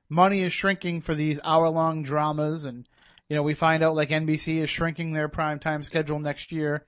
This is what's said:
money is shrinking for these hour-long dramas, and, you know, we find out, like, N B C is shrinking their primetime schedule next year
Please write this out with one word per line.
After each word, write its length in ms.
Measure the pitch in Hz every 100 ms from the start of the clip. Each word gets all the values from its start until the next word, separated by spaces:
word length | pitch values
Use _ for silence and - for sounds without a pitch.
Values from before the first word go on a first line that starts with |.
| -
money 320 | 156 190 196
is 120 | 185
shrinking 480 | - 196 190 180 170
for 120 | 160
these 260 | 151 151 147
hour-long 580 | 160 160 165 165 160 160
dramas, 640 | 135 151 151 151 151 160
and, 240 | 143 120 - _ _ _ -
you 80 | 151
know, 80 |
we 100 | 147
find 300 | 151 160 160
out, 100 | 160
like, 160 | 156 147
N 160 | 156 156
B 120 | 151
C 220 | - 160
is 100 | 151
shrinking 420 | - 165 160 165
their 160 | 156 151
primetime 560 | 165 156 147 160 151
schedule 340 | 147 160 151 151
next 360 | 151 143 -
year 320 | 165 151 151